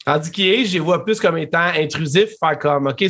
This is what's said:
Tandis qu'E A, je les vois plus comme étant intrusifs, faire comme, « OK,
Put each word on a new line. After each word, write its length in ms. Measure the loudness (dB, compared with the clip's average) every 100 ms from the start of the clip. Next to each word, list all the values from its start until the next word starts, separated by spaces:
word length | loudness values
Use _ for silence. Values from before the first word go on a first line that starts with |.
| -2
Tandis 240 | -2 -2
qu'E 100 | -2 2 2
A, 20 |
je 100 | 2
les 60 | 0
vois 240 | 0 0
plus 160 | 0 0
comme 180 | 0 0
étant 180 | -2 0 0 0
intrusifs, 600 | -2 -4 0 2 2 0
faire 200 | -2 0
comme, « 280 | 0 0 0
OK, 160 | 0 -2